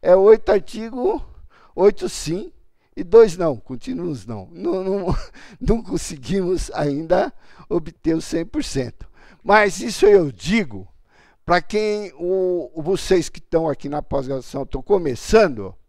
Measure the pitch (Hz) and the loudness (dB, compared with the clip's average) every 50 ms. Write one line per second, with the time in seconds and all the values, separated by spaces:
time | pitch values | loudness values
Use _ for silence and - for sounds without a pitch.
0 | - 160 180 190 196 214 220 220 - - 220 202 - - - 214 220 226 220 254 | 6 6 6 6 8 8 6 6 6 0 0 0 0 -4 -12 -10 -10 -10 -8 -4
1 | 247 381 453 311 - - - - - - _ _ - - _ - 180 202 202 - | -2 -2 -2 -2 -6 -12 -16 -20 -20 -20 _ _ -20 -16 _ 4 4 4 4 4
2 | - 175 - - - 147 165 185 330 370 - - - - _ _ _ _ _ - | -6 -8 -8 -8 -6 -6 -6 -6 -8 -12 -16 -20 -20 -20 _ _ _ _ _ -12
3 | - 170 190 226 226 208 160 180 175 160 135 110 - - 131 120 - 254 262 262 | -6 6 8 8 8 8 4 -2 -2 -2 -2 -4 -8 -12 -12 -10 -8 -8 -8 -6
4 | 170 175 151 120 90 107 117 104 95 - 170 170 190 - 208 190 185 190 196 196 | -6 -6 -6 -8 -10 -12 -12 -12 -12 -14 -16 -8 -6 -4 -4 -2 -2 -2 -4 -2
5 | 190 175 - - - - - - - - 208 - - 147 220 226 220 - 196 165 | -2 -2 -2 -2 -4 -8 -16 -20 -20 -20 -16 -6 0 0 0 0 0 -4 -6 -6
6 | - - 170 143 127 - 190 196 185 175 185 - - - - - 151 147 143 143 | -6 -8 -12 -12 -6 -4 -2 -2 0 0 -2 -2 -4 -6 -6 -4 -4 -2 -2 -4
7 | 165 160 175 180 208 - - - - - - - - - - 175 160 165 - _ | -2 0 0 0 0 -2 -6 -14 -20 -20 -20 -20 -10 -6 -4 -4 -4 -6 -14 _
8 | _ 160 160 165 156 - - 165 170 - - 302 - - - 135 127 117 - - | _ -2 -2 -2 -4 -4 -6 -6 -6 -4 -6 -6 -6 -4 -4 -6 -6 -6 -10 -16
9 | - - - - - - - _ - - 202 214 208 202 156 175 320 233 202 - | -20 -20 -20 -20 -20 -20 -20 _ 0 4 4 6 6 4 0 -4 -8 -8 0 4
10 | - 415 403 - 170 143 117 - - 143 202 233 202 135 104 95 95 - _ - | 6 6 6 6 4 2 -4 -8 -4 0 0 0 0 -2 -8 -14 -14 -16 _ -20
11 | _ _ _ _ _ _ _ _ _ - 170 175 - - - 214 220 214 208 208 | _ _ _ _ _ _ _ _ _ 0 0 0 0 0 -4 -2 -2 0 -2 -4
12 | 208 185 147 143 170 175 190 190 185 180 180 175 156 - - 165 147 160 196 - | -6 -10 -12 -8 -4 -2 0 0 0 0 -2 -2 -4 -8 -10 -8 -2 -2 -2 -2
13 | - - 190 180 156 - - - - _ - 165 165 160 139 - - 139 147 147 | 0 2 2 2 0 -2 -8 -14 -12 _ -2 0 0 0 -4 -4 -6 -6 -6 -6
14 | 143 - 143 139 135 127 139 135 123 - - 143 135 - - 135 - - 202 196 | -6 -4 -4 -4 -4 -4 -6 -8 -8 -8 -8 -8 -8 -6 -6 -8 0 0 0 2
15 | 170 147 123 107 - - - 220 214 175 135 107 98 95 98 - - | 2 -2 -4 -6 -4 4 6 6 6 4 2 -4 -10 -12 -14 -18 -20